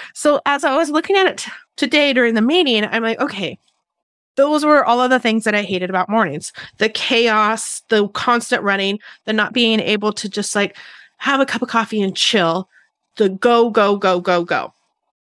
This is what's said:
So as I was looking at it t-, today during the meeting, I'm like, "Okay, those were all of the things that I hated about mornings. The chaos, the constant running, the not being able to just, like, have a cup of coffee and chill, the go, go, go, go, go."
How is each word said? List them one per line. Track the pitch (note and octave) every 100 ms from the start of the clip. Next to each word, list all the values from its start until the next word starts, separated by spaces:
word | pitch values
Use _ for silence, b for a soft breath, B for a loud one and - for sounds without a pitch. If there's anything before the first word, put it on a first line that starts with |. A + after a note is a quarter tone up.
| B
So | - D4+ C#4+ -
as | C#4+
I | D4+
was | C4+ D#4
looking | D4+ - G4
at | F#4+
it | -
t-, | - B - -
today | C4+ D4 C#4+
during | C4 A#3+
the | A3+
meeting, | A#3 F4 D4 A3 G#3+
I'm | A3+
like, | A3+ A3+
"Okay, | C#4 G3+ E3 - _ _ _ _ _ _ _ -
those | C#4+ D4+
were | D4+ D4
all | A#3+ A#3+
of | B3+
the | B3+
things | A#3 A3
that | G#3+
I | G#3
hated | G3+ F#3 F3+
about | F#3 F#3
mornings. | A3 F#3 C#3 - - B -
The | A3
chaos, | - - A#3+ A#3 G#3+ G#3+ A3 - - -
the | G#3+ G3+
constant | - - A#3+ - B3+
running, | G3+ G3 G3 G#3 B B -
the |
not | G#3+ G#3
being | B3 A3+ A3
able | - G#3+ G#3+
to | G#3 G#3
just, | G#3 G3+ G#3
like, | G3+ - B B B B
have | C4+ C4+
a | C4+
cup | A#3
of | -
coffee | A3+ G#3+ G#3+
and | G3 F#3
chill, | - G#3+ E3 F3 F#3 b b _ _ -
the | G3+
go, | F#3+ A#3+ A#3 A#3
go, | G#3+ G3+ G3+
go, | G3 F3+
go, | F3+ F3
go." | E3+ D3 - _ _ _ _ _